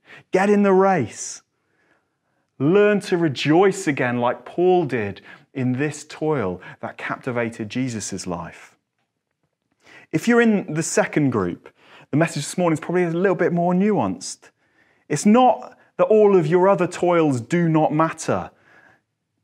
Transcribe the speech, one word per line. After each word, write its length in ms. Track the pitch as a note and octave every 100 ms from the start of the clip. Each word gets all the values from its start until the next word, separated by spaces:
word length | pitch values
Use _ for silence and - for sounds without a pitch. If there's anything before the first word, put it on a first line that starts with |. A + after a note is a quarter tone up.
| _ - _
Get 180 | F#3 G3+
in 140 | G#3
the 80 | G3+
race. 680 | F#3+ G3 F3+ A2 - - - _ _ _ _ _ _ _ _ _ _ _ -
Learn 400 | C#3 G3 G#3 G3+
to 160 | - F3+
rejoice 720 | E3 B2+ C#3 E3 G3+ F#3+ D#3+
again 320 | C#3 B2 A#2+
like 260 | A#2+ A#2+
Paul 420 | - - F3+ F3+ D3+
did 340 | B2 G2+ - - - _
in 180 | C#3 B2+
this 320 | B2+ D3 C#3+ -
toil 520 | - D#3 D3 F#2+ F2+ - -
that 180 | A2+ -
captivated 680 | - - C3+ A#2+ A#2 A#2 G#2+
Jesus' 580 | B2+ C3 A2 - F#2 F#2
life. 500 | E2+ E2+ - - _ _ _ _ _ _ _ _ _ _ _ _ - _
If 160 | D#3 -
you're 140 | A#3
in 340 | A#3 G3+ -
the 80 | D#3
second 480 | D#3 - D3 D#3+ C#3
group, 380 | A2+ F2+ - - _ _ - -
the 60 | C#3+
message 260 | E3 D3+
this 160 | C#3+ -
morning 160 | F3
is 60 | D3
probably 240 | - F3+
a 60 | F3
little 260 | E3+ G3 F3+
bit 160 | E3
more 200 | E3+ F3
nuanced. 760 | F3+ G#3 F#3 G2+ F2+ - - - _ _ _ _ _ -
It's 180 | D3 G#3
not 500 | A#3 B3+ - - - _ -
that 80 |
all 320 | F3+ G#3+ G#3 F#3+
of 100 | D3+
your 220 | F3+ F#3+
other 180 | G3 F3
toils 540 | - F3+ E3+ D#3 B2+
do 280 | A2+ F3 E3+
not 240 | D#3 D#3
matter. 600 | D3+ D#3+ - - G2+ E2 _ _ _ _ _ _ _ _ _